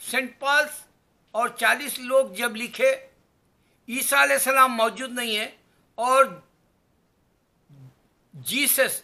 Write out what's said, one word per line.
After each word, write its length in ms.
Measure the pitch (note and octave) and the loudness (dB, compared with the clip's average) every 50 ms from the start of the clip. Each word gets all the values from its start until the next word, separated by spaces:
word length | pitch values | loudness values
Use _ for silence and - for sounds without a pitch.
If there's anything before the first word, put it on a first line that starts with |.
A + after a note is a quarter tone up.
सेंट 380 | - - - B3+ C4 B3 - - | -12 -6 -4 -4 -4 -4 -6 -6
पॉल्स 420 | C#4 C#4 C#4+ D4 D4+ D4 - - - _ _ _ _ _ _ _ _ _ - | -2 0 2 2 2 0 -4 -14 -20 _ _ _ _ _ _ _ _ _ -4
और 160 | G#3+ A#3+ A#3 | -4 -4 -4
चालीस 480 | - - A#3 A3 A#3 B3 C#4+ C4+ - B3+ | -2 -2 0 0 0 0 -2 -8 -10 -10
लोग 320 | B3+ B3 C4 C4+ C4+ G#3 F#3 | -4 0 2 2 2 2 -2
जब 200 | F#3+ A#3+ A#3 G#3+ | -4 -4 -4 -4
लिखे, 360 | A3 A#3+ A3 - - B3+ C4 C4 - - - _ _ _ _ _ _ _ _ _ _ _ _ _ _ _ - | -4 -8 -8 -4 0 2 2 2 0 -4 -14 _ _ _ _ _ _ _ _ _ _ _ _ _ _ _ -10
ईसा 340 | A3+ C4+ B3+ - C#4 C#4 | -8 -6 -2 0 2 4
अलैहिस्सलाम 500 | C#4 C#4+ C#4+ C4 - B3+ C4+ C4+ C4 C4 A#3+ | 4 4 2 2 0 2 4 4 4 4 4
मौजूद 380 | A3+ A3 A3+ - A#3 C4 C4 | 2 0 0 0 -4 -10 -10
नहीं 240 | B3 B3 A#3+ A#3 G#3+ | -8 -6 -6 -4 -4
है 200 | G#3 A3 C4 - _ _ _ _ _ _ _ _ - | -4 -4 -6 -10 _ _ _ _ _ _ _ _ -4
और 460 | A3+ B3 C4 C4+ C4+ A3 F3 D#3 - _ _ _ _ _ _ _ _ _ _ _ _ _ _ _ _ _ _ _ _ _ _ _ _ _ C#3+ C#3 C3+ C3 - _ _ _ _ _ _ _ - | 0 2 4 4 4 4 0 -12 -20 _ _ _ _ _ _ _ _ _ _ _ _ _ _ _ _ _ _ _ _ _ _ _ _ _ -20 -20 -20 -20 -20 _ _ _ _ _ _ _ -20
जीसस 680 | D3 B2+ - G3+ C4+ C#4+ B3+ - - C4 G3+ - - | -14 -10 -6 -4 -2 0 0 2 2 0 0 -2 -6